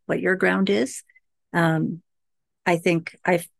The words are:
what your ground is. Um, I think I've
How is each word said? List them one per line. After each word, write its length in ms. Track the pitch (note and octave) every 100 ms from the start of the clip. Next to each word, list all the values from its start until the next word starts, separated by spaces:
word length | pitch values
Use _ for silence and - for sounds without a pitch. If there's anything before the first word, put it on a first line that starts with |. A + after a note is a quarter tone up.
| -
what 160 | E3
your 140 | F3+ F#3
ground 320 | F#3 F#3 G3
is. 340 | G3+ C4+ - - _ _ _ _
Um, 480 | E3+ E3 D#3+ D#3+ E3 _ _ _ _ _ _ -
I 100 | F3
think 380 | F3 E3+ E3 -
I've 240 | - F3+ - _